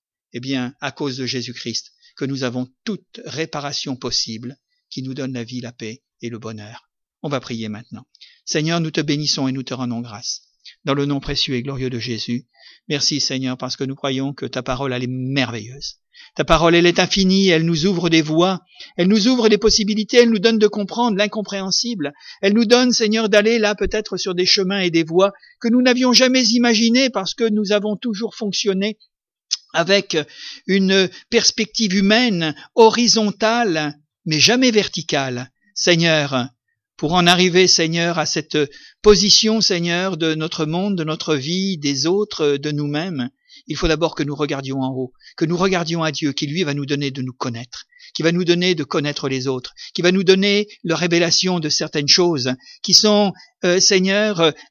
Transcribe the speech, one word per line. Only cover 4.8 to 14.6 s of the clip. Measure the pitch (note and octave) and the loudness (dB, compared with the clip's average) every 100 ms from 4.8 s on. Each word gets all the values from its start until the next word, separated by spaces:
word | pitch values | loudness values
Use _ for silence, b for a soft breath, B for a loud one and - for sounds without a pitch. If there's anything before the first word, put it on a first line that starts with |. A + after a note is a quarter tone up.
| _ | _
qui | - | -12
nous | C3 C3+ | -10 -8
donne | C3 | -8
la | B2 | -8
vie, | A2+ B2+ | -8 -10
la | A#2+ | -12
paix | - A2 A2+ _ _ | -12 -12 -12 _ _
et | A#2 | -12
le | A2+ | -10
bonheur. | A2 G#2+ G#2 B2 _ _ _ _ | -12 -12 -16 -20 _ _ _ _
On | D#3 | -6
va | C3+ | -6
prier | - A#2 G#2+ | -6 -10 -8
maintenant. | G#2 - - - _ b b b | -12 -14 -20 -20 _ b b b
Seigneur, | D#3+ D#3 E3+ | -2 0 -2
nous | D#3+ | -2
te | D#3 | -4
bénissons | D3+ D3 D3 - C3 | -2 -2 -2 -2 -2
et | |
nous | C3+ | -4
te | B2+ | -6
rendons | B2+ B2 A#2 | -8 -6 -6
grâce. | A#2+ G#2 - - _ _ B B D3+ | -10 -12 -12 -12 _ _ B B -4
Dans | |
le | C#3 C#3+ | -2 -2
nom | C#3+ | -4
précieux | D3 C#3 - B2+ | -4 -4 -2 -4
et | |
glorieux | C3+ C3+ C3 | -6 -6 -6
de | B2 | -6
Jésus, | A#2+ A2 - A#2+ - b b b b | -6 -8 -6 -6 -8 b b b b
merci | C#3+ - C#3+ | -4 -2 -2
Seigneur, | - C3 C3 B2+ | -2 -2 -4 -6
parce | B2+ - | -8 -6
que | |
nous | C3+ C#3 | -8 -4
croyons | C#3 C3 C3+ | -4 -2 -4
que | B2+ B2+ | -6 -8
ta | C3 | -6